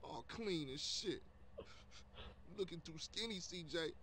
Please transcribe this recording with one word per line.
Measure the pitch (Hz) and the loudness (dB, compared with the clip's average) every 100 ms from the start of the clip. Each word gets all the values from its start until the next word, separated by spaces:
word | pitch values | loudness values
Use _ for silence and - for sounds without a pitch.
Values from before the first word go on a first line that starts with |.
All | - 143 113 | -4 -4 -4
clean | - 220 175 143 | 0 4 6 4
as | 139 | 2
shit. | - - 214 123 - - - - - - - - - - - - - 180 | 2 4 4 2 2 -12 -10 -8 -8 -10 -10 -10 -10 -8 -8 -8 -10 0
Looking | 185 165 | 0 0
too | 165 156 | -6 -6
skinny, | - - 226 202 | -4 0 0 0
C | 170 180 | -2 -2
J. | 160 160 160 - | 0 4 2 2